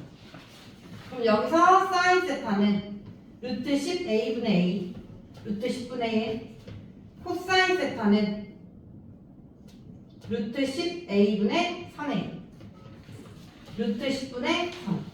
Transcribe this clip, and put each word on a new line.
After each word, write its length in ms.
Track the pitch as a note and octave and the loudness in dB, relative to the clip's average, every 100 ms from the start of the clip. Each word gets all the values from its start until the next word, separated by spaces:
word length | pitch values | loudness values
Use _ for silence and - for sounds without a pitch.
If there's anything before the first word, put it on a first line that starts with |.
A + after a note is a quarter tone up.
| - - - - - - - - - - - | -16 -20 -20 -20 -20 -20 -20 -20 -20 -18 -14
그럼 160 | C4 | -2
여기서 640 | A3+ G#3+ - E4 F4+ F#4+ F#4+ | 4 4 4 6 8 8 6
사인 400 | F#4 F4+ F4+ F4+ | 2 4 4 2
세타는 760 | C4+ A3 G3+ G#3 G3+ - - - - - - | -4 -2 2 4 2 -2 -12 -14 -18 -20 -12
루트 360 | B3 - C#4+ C#4 | -8 -6 0 0
십 300 | F4 F4+ A#3 | 0 -4 0
에이분의 460 | A3 B3 A#3 G#3+ | 0 0 -2 2
A, 420 | F3 F3+ G3 F3+ - - - - - | 4 4 0 -4 -10 -16 -18 -20 -14
루트 240 | A3 G3+ B3 | -8 -4 -4
십분의 460 | B3 - B3 A3+ | -4 -6 -6 0
일, 420 | A3 A3 - - - - - - - - - | 0 0 -6 -10 -18 -18 -16 -18 -20 -20 -14
코사인 520 | F4+ F4+ F#4 F#4 F#4 F#4 | -6 -6 2 4 4 2
세타는 680 | - C4 G#3 G#3 G3+ G#3+ - - - - - - - - - - - - - - - - - - - | 0 0 4 4 2 -2 -10 -16 -20 -20 -20 -20 -20 -20 -20 -20 -20 -20 -20 -20 -20 -20 -20 -16 -6
루트 380 | A3+ - C#4 | -4 -2 -2
십 420 | C4 C4 E4+ - - | -2 0 -4 -4 0
에이분의 840 | G3+ G3+ G3+ G#3+ E4 F4 - - | 4 6 4 2 2 0 -2 -10
삼 160 | - C#4+ | -8 -4
에이, 300 | - - - - - - - - - - - - - - - - F#3+ | -4 -4 -10 -16 -20 -20 -20 -20 -20 -18 -18 -18 -20 -20 -20 -14 -4
루트 340 | A#3 G3+ C4+ | -2 -2 -2
십분의 600 | C4+ - B3 D4+ F4 F4 - | -4 -6 -6 -2 0 -2 -6
삼. 200 | - E3+ - | -6 -6 -6